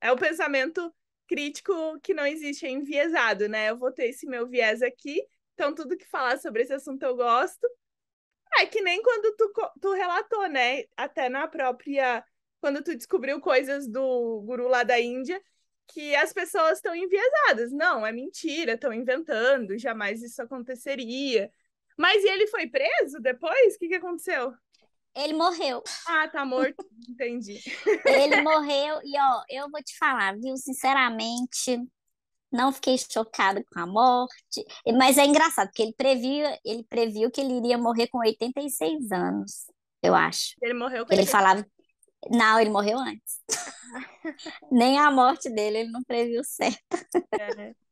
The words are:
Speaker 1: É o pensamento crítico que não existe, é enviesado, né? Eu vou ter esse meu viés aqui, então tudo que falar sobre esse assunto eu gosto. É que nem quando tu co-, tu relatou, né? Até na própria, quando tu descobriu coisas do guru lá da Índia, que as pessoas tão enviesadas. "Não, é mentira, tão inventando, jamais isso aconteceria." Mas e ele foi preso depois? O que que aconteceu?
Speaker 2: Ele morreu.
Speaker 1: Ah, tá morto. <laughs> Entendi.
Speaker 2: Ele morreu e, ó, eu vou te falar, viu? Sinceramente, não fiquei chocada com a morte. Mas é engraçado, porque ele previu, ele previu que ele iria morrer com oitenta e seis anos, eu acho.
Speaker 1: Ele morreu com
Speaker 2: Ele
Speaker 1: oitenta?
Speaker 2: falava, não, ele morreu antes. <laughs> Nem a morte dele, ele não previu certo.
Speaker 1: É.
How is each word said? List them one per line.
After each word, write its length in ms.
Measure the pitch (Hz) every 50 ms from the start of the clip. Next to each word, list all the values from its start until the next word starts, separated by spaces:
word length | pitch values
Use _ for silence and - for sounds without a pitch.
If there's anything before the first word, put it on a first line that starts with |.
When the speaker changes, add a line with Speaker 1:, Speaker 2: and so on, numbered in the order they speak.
Speaker 1:
É 100 | - 233
o 60 | 254 254
pensamento 760 | 359 302 320 330 349 294 277 269 262 330 320 370 349 330 - _ _ _ _ _ _ _
crítico 720 | 247 277 285 294 285 - - - 381 330 320 320 311 302
que 120 | - - 381
não 120 | 311 285
existe, 400 | 285 302 320 302 285 285 - -
é 40 | 254
enviesado, 800 | 254 269 302 277 294 285 302 339 320 302 240 220 208 190 208 214
né? 220 | 214 214 214 214
Eu 80 | 226 247
vou 140 | 247 247
ter 160 | 254 - 262 233
esse 180 | 277 - -
meu 220 | 294 254 240 233 247
viés 340 | 247 240 226 214 220 233
aqui, 400 | 247 254 254 - - 285 294 330 - - _ _ _ _ _
então 200 | - 320 285 311
tudo 200 | 302 311 254 359 370
que 100 | - -
falar 320 | - 320 262 247 254 254
sobre 240 | - 320 208 226 254
esse 100 | - 269
assunto 300 | 277 - 294 269 269 294
eu 120 | 262 254
gosto. 520 | 240 240 240 226 240 - 339 - - - 494 494 - _ _ _ _ _ _ _ _ _ _ _ _ _ _ 640 -
É 60 | -
que 160 | - - 440
nem 200 | 392 359 349 392 453
quando 320 | 494 480 427 415 440 427 -
tu 140 | 440 403 -
co-, 180 | 440 427 - - _
tu 120 | - 392 392
relatou, 540 | 370 381 349 349 392 440 - 466 427 392 349
né? 340 | 285 262 247 240 262 285 - - _ -
Até 320 | 247 269 - 320 262 247
na 180 | 254 269 285 277
própria, 800 | 285 285 269 254 247 247 - 294 285 277 262 254 240 226 - _ _ _ _ _ _ _
quando 240 | - 285 277 294 285
tu 120 | 349 311
descobriu 440 | 233 - - 392 311 233 262 285 311
coisas 480 | - 349 269 254 285 262 277 277 285 233
do 540 | 208 262 269 262 254 247 240 233 226 214
guru 260 | 202 214 254 240 247 247
lá 160 | 254 240 240
da 160 | 220 247 240
Índia, 420 | 240 240 247 254 262 262 359 403 - _ _ _ _ _ _ _ _ _
que 280 | - 330 302 294 285
as 180 | 285 311 330 -
pessoas 480 | 392 349 330 - 381 320 320 - -
tão 140 | - 403 339
enviesadas. 760 | 339 381 359 381 403 440 508 587 605 587 440 285 220 240 240
"Não, 340 | 269 294 320 359 311 233 214
é 60 | 220
mentira, 640 | 226 240 262 370 - - - 311 277 320 339 233 226 233
tão 140 | - 262 220
inventando, 840 | 226 254 240 254 320 320 - 233 220 233 262 277 262 226 185 196 233
jamais 440 | 220 254 226 220 208 196 214 226 233
isso 180 | 240 - -
aconteceria." 1120 | 240 233 269 254 233 262 254 240 - 285 277 262 254 226 247 262 285 269 240 208 196 226 - _ _ _ _ _ _ _ _ -
Mas 260 | 311 359 415 415 392
e 60 | 415
ele 180 | 381 392 440 415
foi 200 | 466 349 - 240
preso 520 | 247 262 277 392 605 679 403 269 277 302
depois? 540 | 220 254 247 247 - 320 359 539 508 403 -
O 40 | -
que 100 | 349 330
que 60 | 370
aconteceu? 580 | 359 349 359 349 330 - 370 339 277 240 262 240 - _ _ _ _ _ _ _ _ _ _ _
Speaker 2:
Ele 180 | 254 285 302 311
morreu. 500 | 311 330 370 349 320 339 269 247 240 - - - - - 339
Speaker 1:
Ah, 200 | 339 311 311 320
tá 160 | 330 302 277
morto. 320 | 262 254 262 262 277 277 -
<laughs> 320 | - - _ 226 240 247
Entendi. 520 | 240 240 254 240 240 247 214 202 202 208 - 262 - - - 427 403 - -
Speaker 2:
Ele 320 | - 269 269 285 302 277 294
morreu 640 | 294 311 311 311 294 285 285 277 285 302 311 302 -
e, 160 | 285 277 285
ó, 240 | 277 269 247 214 - -
eu 200 | 240 269 285 294
vou 120 | 302 302 277
te 140 | - - -
falar, 400 | 320 294 269 233 196 196 196 214
viu? 180 | 240 262 262
Sinceramente, 1200 | 262 - 277 254 - - 262 269 269 254 240 226 220 220 226 240 240 247 - - - - 254 247 240 247 - _ _ _ _ _ _ _ _ _ _ _ _
não 200 | - 233 254 269
fiquei 260 | 269 - - 277 254 254
chocada 680 | - - - 220 226 220 - - 208 196 196 196 - - -
com 60 | 180
a 60 | 170 175
morte. 760 | 190 220 247 254 247 247 254 254 - - _ _ - 226 - - - - - 233 226 254
Mas 200 | 262 269 254 285
é 80 | 285
engraçado, 420 | 285 294 311 320 330 - - 196 196
porque 160 | - - 220
ele 100 | 226 226
previu, 520 | - 254 269 269 247 233 262 277 294 302 285 - - -
ele 200 | - 220 233 233
previu 440 | - - 233 233 226 208 214 220 247
que 100 | 233 294
ele 120 | 269 262 254 247
iria 200 | 226 240 247 240
morrer 300 | 233 226 233 226 233 -
com 120 | - 240
oitenta 420 | 233 220 226 - 226 247 254 285
e 80 | 294 285
seis 420 | - - 320 320 320 311 254 208
anos, 540 | 202 180 180 180 190 202 196 202 - - - - _ _ _ _ _ _
eu 140 | - 180 180
acho. 400 | 165 160 160 170 - - - - -
Speaker 1:
Ele 120 | 247 233 240
morreu 320 | 240 240 262 254 226 240
com 60 | - 196
Speaker 2:
Ele 80 | 190
Speaker 1:
oitenta? 100 | 196 190
Speaker 2:
falava, 340 | - 208 196 190 190 202 208 - _ _ _ _ _ _ _ _ _ _ - -
não, 280 | - 233 226 220 220 226
ele 100 | 226 214
morreu 280 | 208 202 202 208 220 262
antes. 420 | 262 226 214 220 - - - - - -
<laughs> 1200 | - - - 277 - - - 247 233 247 254 - - - - 320 294 - - 330 - - - -
Nem 280 | 262 240 233 254 269 285
a 120 | 294 294
morte 380 | 277 262 247 254 262 - - 277
dele, 300 | 226 214 208 214 214 220
ele 120 | 226 226
não 120 | 226 247 254
previu 400 | - 247 233 233 240 233 233 302
certo. 360 | - - - - 254 208 - _ _ - - - - - 359 - - - 403
Speaker 1:
É. 360 | 622 - 453 208 208 220 233 _ _ _